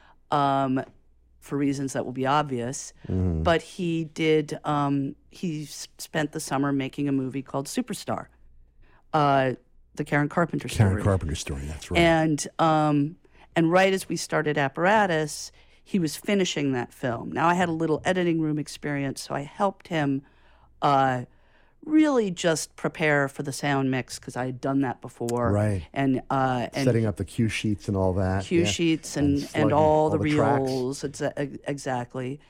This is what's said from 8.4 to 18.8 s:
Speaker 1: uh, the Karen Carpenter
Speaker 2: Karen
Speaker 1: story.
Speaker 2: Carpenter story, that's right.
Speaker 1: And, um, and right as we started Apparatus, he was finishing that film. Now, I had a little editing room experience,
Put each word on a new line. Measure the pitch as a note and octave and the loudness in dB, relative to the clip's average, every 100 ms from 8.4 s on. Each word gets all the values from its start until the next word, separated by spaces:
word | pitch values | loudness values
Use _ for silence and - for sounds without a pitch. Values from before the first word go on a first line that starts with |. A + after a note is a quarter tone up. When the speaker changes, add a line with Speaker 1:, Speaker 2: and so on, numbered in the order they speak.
| - - - _ - - _ | -20 -20 -20 _ -20 -20 _
Speaker 1:
uh, | D#3+ C#3+ C#3 C3 - _ _ _ - | 2 4 4 2 -2 _ _ _ -10
the | |
Karen | D3 D3 D3 | -2 0 0
Carpenter | - E3+ D3 B2+ | 0 0 -2 -2
Speaker 2:
Karen | - G2+ | 2 2
Speaker 1:
story. | G2 | 2
Speaker 2:
Carpenter | G#2 F#2 D#2+ D2+ | 2 0 -2 -6
story, | - C#2+ C#2+ | -6 -8 -8
that's | D#2 - | -10 -2
right. | E3+ | 2
Speaker 1:
And, | E3+ E3 D#3+ D3 - - | 4 4 2 0 -4 0
um, | E3 D#3 D3+ D3 C#3+ - _ _ - E3+ | 2 4 4 2 0 -4 _ _ -6 0
and | E3 | 4
right | F#3 F#3+ | 6 4
as | F#3+ - | 2 -2
we | E3+ | -6
started | - D#3 D3+ D3+ | -2 -2 0 0
Apparatus, | C#3 - F3 G#3+ G3 D#3+ D3+ - - - - _ | 0 0 2 4 4 0 -2 -6 -12 -16 -20 _
he | - G3 | -4 -2
was | D#3 - | -2 -2
finishing | - G3+ F3+ - C#3+ | -2 0 0 0 -2
that | B2+ A2+ | -2 -4
film. | - C3 A#2 - | -6 -6 -4 -6
Now, | A#2+ E3 | 0 2
I | F3 | 2
had | F3 | 0
a | |
little | D#3+ D#3+ D3+ - | 0 -2 0 0
editing | F#3 F3 D#3+ | 0 2 0
room | D#3 D3+ | 0 -2
experience, | C#3+ - | -6 -8